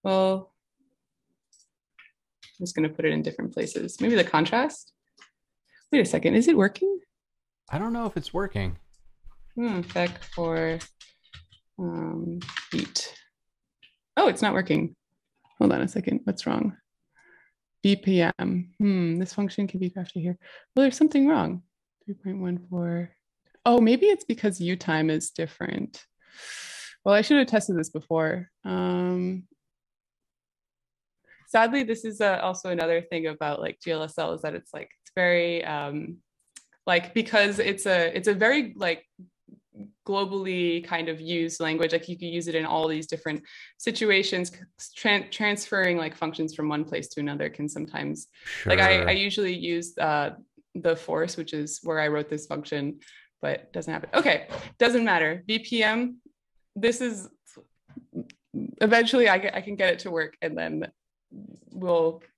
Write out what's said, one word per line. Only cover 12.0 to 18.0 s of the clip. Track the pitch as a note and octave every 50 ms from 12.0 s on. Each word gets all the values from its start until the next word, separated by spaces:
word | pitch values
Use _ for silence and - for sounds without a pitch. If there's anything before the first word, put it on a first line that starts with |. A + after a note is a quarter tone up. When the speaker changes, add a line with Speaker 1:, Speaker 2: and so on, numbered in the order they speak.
| D#3+ D#3+ E3 E3 E3+ E3+ E3+ F3 F3+ - - - - -
Speaker 1:
beat. | - - - - - - - - - - _ _ _ _ _ _ _ _ _ _ _ _ _ _ _ _ _ _ _
Oh, | - G4+ C4
it's | F3+ -
not | A3 G#3 -
working. | F#3+ F3+ - D3+ D#3 D#3+ E3 - _ _ _ _ _ _ _ _ _ _ _ _ _
Hold | G#3+ -
on | - -
a | - F#3+
second. | - G#3+ F#3 - - - -
What's | G3+ F#3 - -
wrong? | - - - - G3+ - _ _ _ _ _ _ _ _ _ _ _ _ _ _ _ _ _ _ _ _ _
B | - G3+ G3+
P | G3